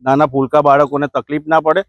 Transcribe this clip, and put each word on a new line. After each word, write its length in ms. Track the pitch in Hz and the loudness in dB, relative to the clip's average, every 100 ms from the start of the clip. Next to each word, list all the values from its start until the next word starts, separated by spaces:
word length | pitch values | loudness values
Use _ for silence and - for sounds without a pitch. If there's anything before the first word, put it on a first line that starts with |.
નાના 240 | 131 139 151 | -2 0 0
ભૂલકા 360 | 135 131 151 | -2 0 0
બાળકોને 460 | 147 139 147 143 143 | 2 2 2 -2 -4
તકલીફ 400 | 131 117 147 151 | -6 -6 -8 -2
ના 120 | 160 | 0
પડે. 240 | 156 170 | 0 -2